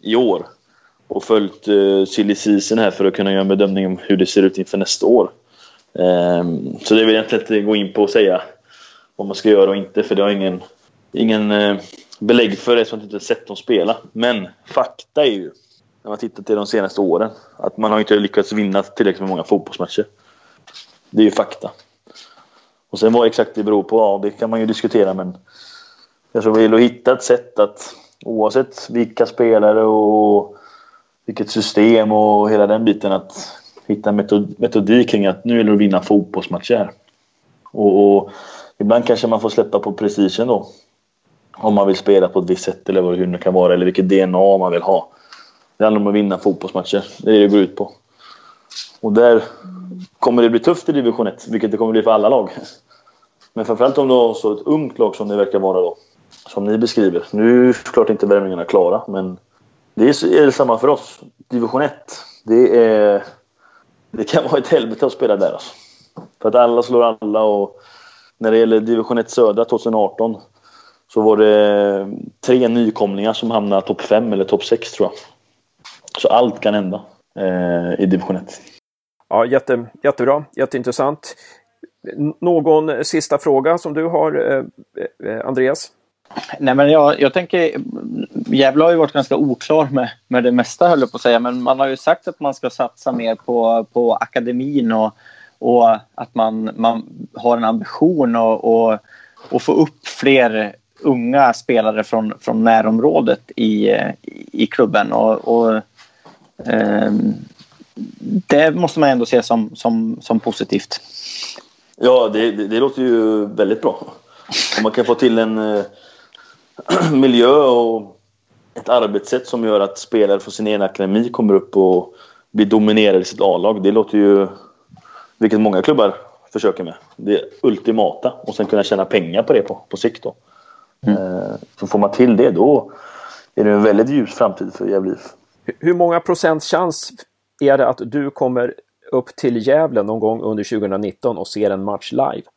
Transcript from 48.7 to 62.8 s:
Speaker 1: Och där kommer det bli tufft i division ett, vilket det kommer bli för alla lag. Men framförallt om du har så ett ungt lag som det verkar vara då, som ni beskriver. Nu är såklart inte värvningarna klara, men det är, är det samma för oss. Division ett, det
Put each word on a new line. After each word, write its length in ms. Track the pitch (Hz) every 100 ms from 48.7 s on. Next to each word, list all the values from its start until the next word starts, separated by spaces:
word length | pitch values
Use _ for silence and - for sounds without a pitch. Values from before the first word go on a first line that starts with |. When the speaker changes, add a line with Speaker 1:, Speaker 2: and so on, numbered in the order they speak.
| - - _
Speaker 1:
Och 120 | 110
där 300 | 104 120 113 110 - - - - - - _
kommer 240 | 135 120
det 60 | 117
bli 100 | 113
tufft 300 | 135 175 -
i 20 |
division 360 | 147 120 113 107
ett, 200 | - -
vilket 240 | 110 107
det 60 | 104
kommer 140 | 113
bli 120 | 110
för 80 | 107
alla 180 | 110 104
lag. 200 | 131 95 - - - _ _ _ _ _ _ _
Men 120 | - 110
framförallt 320 | 110 127 139
om 100 | 135
du 60 |
har 200 | 127 117
så 200 | 110 110
ett 80 | 104 -
ungt 340 | 156 139 -
lag 160 | 110 -
som 120 | 104
det 80 | 101
verkar 240 | 98 101
vara 220 | 95 92
då, 160 | 87 - _ _ _ - -
som 180 | - 101
ni 120 | 110
beskriver. 460 | 117 - 98 85 -
Nu 380 | 104 113 123 127
är 40 |
såklart 360 | 117 - - 110
inte 160 | 107 101
värvningarna 400 | 101 98 90 85
klara, 360 | 101 90 104 -
men 300 | 98 92 90 _ _ _ _ _
det 100 | - 117
är, 260 | 143 180 175
är 100 | 147
det 60 |
samma 260 | 131 135 113
för 100 | 135
oss. 320 | 139 - - - _
Division 440 | _ 123 117 170
ett, 440 | 147 - - - - -
det 420 | - 113 127 117